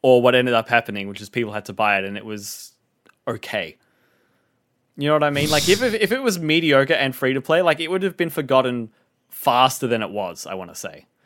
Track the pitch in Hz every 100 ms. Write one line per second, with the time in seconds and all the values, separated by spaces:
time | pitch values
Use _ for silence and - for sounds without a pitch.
0 | 135 127 123 123 123 117 113 120 - 101
1 | 98 98 104 123 110 104 101 98 107 98
2 | 98 101 107 107 101 - - _ _ _
3 | _ _ - 120 - 107 82 - _ _
4 | _ _ _ _ _ _ _ _ _ -
5 | 147 151 147 143 151 151 143 202 247 220
6 | 196 254 262 180 156 160 165 135 135 156
7 | 135 127 131 135 135 160 180 151 160 185
8 | 190 - 165 156 135 131 127 123 113 _
9 | _ _ _ - - 123 127 - 123 117
10 | 101 101 92 82 - 95 90 80 95 76
11 | _ _